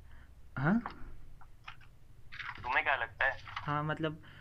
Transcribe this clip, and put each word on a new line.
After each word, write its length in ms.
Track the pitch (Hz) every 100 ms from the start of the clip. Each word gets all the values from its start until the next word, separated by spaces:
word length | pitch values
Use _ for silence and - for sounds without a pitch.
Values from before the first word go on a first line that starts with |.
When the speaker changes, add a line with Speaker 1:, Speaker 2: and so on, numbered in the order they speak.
| - - - - - -
Speaker 1:
हाँ? 240 | 147 233 - - - - - - - - - - - - - - - - - -
Speaker 2:
तुम्हें 220 | 117 143
क्या 120 | 156 131
लगता 280 | 113 -
है? 160 | 131 -
Speaker 1:
हाँ, 400 | - - - 147
मतलब, 380 | 151 151 160 156 - -